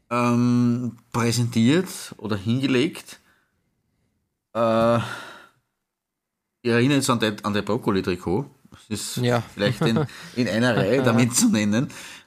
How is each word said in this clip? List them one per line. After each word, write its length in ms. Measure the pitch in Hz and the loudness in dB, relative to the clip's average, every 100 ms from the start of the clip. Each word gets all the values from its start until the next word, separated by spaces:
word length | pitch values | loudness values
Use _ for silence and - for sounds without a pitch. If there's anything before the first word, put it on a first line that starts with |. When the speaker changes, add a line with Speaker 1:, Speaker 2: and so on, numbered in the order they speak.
| - | -6
Speaker 1:
ähm, 840 | 120 120 120 123 123 120 120 123 - _ | -2 2 2 2 2 2 0 -4 -10 _
präsentiert 1040 | 117 117 117 117 117 117 165 180 - - - | -2 0 2 0 2 4 4 0 -8 -16 -12
oder 200 | 107 107 | -6 -4
hingelegt. 840 | 98 127 135 127 165 - - - _ _ _ _ _ _ _ _ _ _ _ _ _ | -2 -2 0 0 0 -4 -16 -20 _ _ _ _ _ _ _ _ _ _ _ _ _
Äh, 420 | 113 113 113 117 117 117 - - - - _ _ _ _ _ _ _ _ _ _ _ | -2 0 2 2 2 -2 -10 -16 -20 -20 _ _ _ _ _ _ _ _ _ _ _
ich 80 | 120 | 0
erinnere 260 | 117 127 139 | 2 4 2
jetzt 120 | 131 | 2
an 100 | 117 | 2
das, 240 | 110 104 | 0 -2
an 100 | 104 | -4
das 100 | 101 | -2
Brokkoli-Trikot. 840 | 101 110 117 95 92 90 - 101 139 - _ | -2 -2 0 0 0 -2 -2 -2 -4 -12 _
Das 100 | - - | -20 -10
ist 280 | 104 - - | -10 -8 -4
Speaker 2:
Ja. 240 | 120 120 - | 0 0 -2
Speaker 1:
vielleicht 260 | - 101 123 | -2 -2 0
in, 220 | 165 113 139 - - | 0 0 -2 -8 -10
in 140 | 120 113 | -4 -2
einer 280 | 107 123 104 | 0 2 2
Speaker 2:
<laughs> 0 | |
Speaker 1:
Reihe 260 | 95 135 | 2 2
damit 320 | 127 117 120 | 2 4 2
zu 140 | - 247 | 2 2
nennen. 400 | 107 104 107 156 - - - | 2 2 0 -2 -8 -18 -20